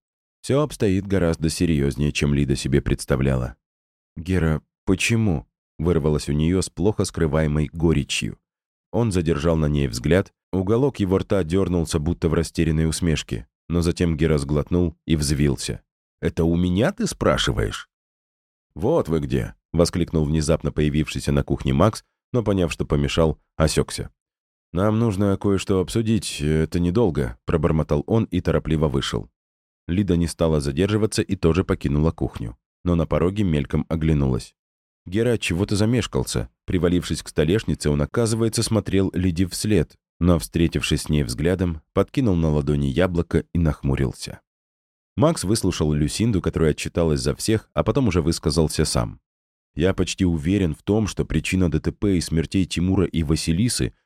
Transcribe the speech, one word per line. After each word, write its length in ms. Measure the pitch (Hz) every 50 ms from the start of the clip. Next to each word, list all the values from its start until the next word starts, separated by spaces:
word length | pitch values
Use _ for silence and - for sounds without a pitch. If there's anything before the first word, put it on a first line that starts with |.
| _ _ _ _ _ _ _ _
Все 200 | _ - 127 139
обстоит 460 | 151 143 - - 120 104 92 98 98 101
гораздо 420 | 98 92 85 82 82 80 78 80
серьезнее, 640 | - - 90 82 80 71 69 69 65 65 73 73
чем 220 | 67 - - 71 71
Лида 240 | 69 73 65 67 65
себе 240 | - 67 65 71
представляла. 760 | 65 - 67 - - - 71 65 65 67 65 64 62 64 64 - _ _ _ _ _ _ _ _ _ _ _ -
"Гера, 440 | 82 82 95 90 80 80 78 73 - _ _ _ _
почему?" 640 | - 95 90 - - 117 113 110 104 85 67 58 - _ _ _ _ _ _
вырвалось 480 | 78 85 87 82 71 76 76 73 - -
у 60 | 71
нее 280 | 73 78 82 90 95
с 80 | 87 -
плохо 360 | - - 85 104 107 - 98
скрываемой 640 | - - - 82 78 71 80 80 76 73 76 76 -
горечью. 640 | - 82 80 85 78 73 67 - - - - 52 - - _ _ _ _ _ _ _ _ _ _
Он 220 | - 101 120 113 87
задержал 420 | 92 85 78 82 71 71 87 82
на 120 | 80 78 76
ней 200 | 73 73 69 65
взгляд, 460 | 57 60 62 73 80 92 98 - _ _ _ _
уголок 480 | - 92 95 92 110 117 135 143 - -
его 200 | 101 92 92 95
рта 220 | 90 - 107 98 90
дернулся, 540 | 78 82 98 95 87 90 87 80 76 - 82
будто 280 | 73 80 82 - - 82
в 60 | 76
растерянной 560 | 80 82 - - - 82 78 80 80 80 80
усмешке, 580 | 76 - - 85 78 73 - - 64 55 - - _ _ _ _
но 120 | 80 85
затем 360 | 82 87 82 - 90 85 80 69
Гера 200 | 80 78 78 73
сглотнул 600 | 69 69 73 73 71 - 87 87 90 85 78 - _
и 100 | - 80
взвился. 680 | 78 73 69 76 67 73 71 65 - - - 57 50 - _ _ _ _ _ _ _
"Это 260 | - 85 - - 82
у 100 | 82 85
меня 360 | 87 90 90 90 92 117 170
ты 140 | 202 - -
спрашиваешь?" 840 | - - - - 95 73 64 - - 60 53 55 50 - - - - _ _ _ _ _ _ _ _ _ _ _ _ _ _ _ _ _
"Вот 340 | 71 80 120 165 160 113 78
вы 120 | 80 80
где!" 340 | 71 67 58 65 57 50 - - _ _
воскликнул 540 | - 82 85 - - 90 85 - - 80 76
внезапно 460 | 71 78 80 76 71 82 76 - 73
появившийся 600 | 69 - 76 76 69 76 76 - - 67 65 -
на 120 | 71 69 67
кухне 300 | - 71 65 - 67 65
Макс, 300 | 69 90 110 107 - - _ _ _ _ _ -
но, 100 | 123 107
поняв, 280 | 107 101 95 87 80
что 140 | - - -
помешал, 540 | - 78 71 71 69 - - 82 78 73 - _ _ _
осекся. 540 | - 80 78 - - 67 - - - - - - _ _ _ _ _ _ _ _ _ _ _ -
"Нам 260 | 85 98 107 107 110
нужно 380 | 117 117 98 92 104 101 98 95
кое-что 420 | - 104 98 92 - - 101 92
обсудить, 640 | 90 76 - 110 110 107 113 101 78 - - -
это 380 | 71 76 78 78 80 78 - 87
недолго", 580 | 87 87 87 113 120 95 76 73 67 60 58 - _
пробормотал 580 | - 87 82 73 - 80 78 76 - 76 73 71 -
он 160 | 107 113 113
и 160 | - - 92
торопливо 460 | - - 71 78 - - 78 78 76 78
вышел. 420 | 62 67 65 - - 57 50 - _ _ _ _ _ _ _ _ _ _ _ -
Лида 300 | 85 92 107 95 90 85
не 100 | 85 80
стала 320 | - - 85 82 80 76
задерживаться 640 | 67 71 69 71 92 101 104 107 104 107 - -
и 140 | - - 98
тоже 280 | - - 82 80 87 90
покинула 480 | - 95 - - 69 69 73 76 82
кухню, 460 | - - - 60 - - 57 57 - - _ _ _ _ _
но 120 | 87 87
на 100 | 82 78
пороге 380 | - 76 76 85 90 98 104 104
мельком 420 | 92 78 73 69 - - 78 69 -
оглянулась. 680 | 82 82 78 80 78 73 69 65 64 58 - - _ _ _ _ _ _ _ _ _ _ _
"Гера, 320 | 87 90 107 117 123 117 101
чего 280 | - - 90 82 101
ты 100 | 104 107
замешкался?" 720 | 95 107 110 123 123 - - - 67 62 - - 60 55 - - _ _
Привалившись 580 | - 92 90 80 87 87 90 80 - 82 78 -
к 60 | -
столешнице, 600 | - - 78 76 90 113 - - 76 - - 76
он, 120 | 73 71
оказывается, 640 | 73 - - - 117 107 117 113 113 113 - - 107
смотрел 460 | - 113 107 98 - - 95 98 90 -
Лиде 340 | 87 90 95 85 80 95 87
вслед, 500 | - - - 107 107 90 73 - - _ _ _ _ _
но, 180 | 85 87 87 78
встретившись 640 | - - - 82 85 82 - 78 - - 80 71 -
с 60 | -
ней 140 | 78 73 71
взглядом, 580 | 58 60 58 73 85 95 87 92 87 82 78 - _ _
подкинул 420 | 95 98 - - 147 135 110 92
на 140 | 85 80 80
ладони 380 | 76 76 71 69 73 71 71 69
яблоко 580 | 65 73 90 92 90 85 85 - - 82 - - _
и 60 | 87
нахмурился. 840 | 85 78 71 - - 69 67 65 69 62 50 - - - - - _ _ _ _ _ _ _ _ _ _ _ _ _ _ _ -
Макс 260 | 127 156 165 - -
выслушал 500 | 90 110 113 - 95 82 - - 76 76
Люсинду, 500 | 73 76 71 - - 104 120 110 90 -
которая 280 | 87 - - 80 78
отчиталась 500 | 71 - - 78 - - 85 80 76 69
за 140 | 62 71 67
всех, 360 | - - - 110 107 - _ _
а 100 | - 80
потом 240 | - - 147 135 107
уже 140 | 82 90
высказался 640 | 73 78 82 - - 80 73 85 80 76 - - 78
сам. 340 | - - - 58 53 50 - _ _ _ _ _ _ _ _ _ _ _
"Я 220 | - 76 95 92
почти 300 | - 92 82 - - 95
уверен 500 | 90 82 80 71 85 95 104 95 82 73
в 80 | - _
том, 240 | - 101 110 110 87
что 180 | - - 73
причина 460 | - - 80 73 - - 92 92 85
Д 80 | 73 78
Т 120 | - 85
П 260 | 78 - - 104 98 87
и 40 |
смертей 440 | 76 - 80 80 78 - - 98 92
Тимура 400 | - - - 87 92 95 95 90
и 180 | - - 80 82
Василисы, 680 | 71 80 78 - - 80 85 113 123 - - 62 57 - _ _